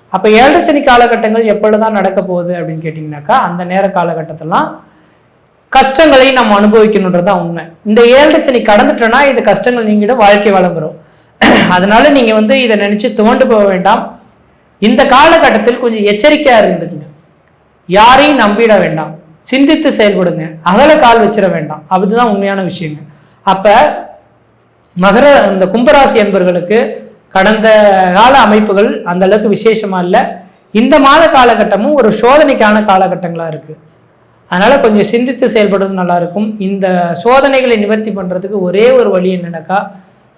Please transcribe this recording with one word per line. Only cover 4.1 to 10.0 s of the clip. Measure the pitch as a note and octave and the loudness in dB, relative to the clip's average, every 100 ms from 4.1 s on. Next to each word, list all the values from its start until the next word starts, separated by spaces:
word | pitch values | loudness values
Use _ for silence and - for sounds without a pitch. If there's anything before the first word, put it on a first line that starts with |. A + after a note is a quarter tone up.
| E3 D#3 D#3 D#3 G#3 D#4 - _ _ _ _ _ _ _ _ _ | -6 -10 -12 -6 -4 -4 -8 _ _ _ _ _ _ _ _ _
கஷ்டங்களை | C4 C4 C4+ D#4 C4+ C4 | 0 0 2 2 4 2
நம்ம | C4 A3+ G3+ | 0 0 0
அனுபவிக்கணுன்றது | G#3 A3 A3 G#3 F#3 F3 | 2 2 2 0 -2 -2
தான் | F3+ F#3 | -2 -2
உண்மை. | E3+ E3+ D#3+ - G#3+ | -4 -10 -14 -12 -2
இந்த | A3 A#3+ | 2 4
ஏழரை | C4 D4+ D#4 | 4 4 2
சனி | C#4+ A#3+ | 0 -2
கடந்துட்டோம்னா, | G#3+ G#3 C4+ - A3+ B3 C#4+ | 2 2 2 0 0 0 0
இந்த | A#3 | 0
கஷ்டங்கள் | A3 F#3 B3 B3 A3 | 0 0 -2 -2 -2
நீங்கிடும், | G#3+ | 0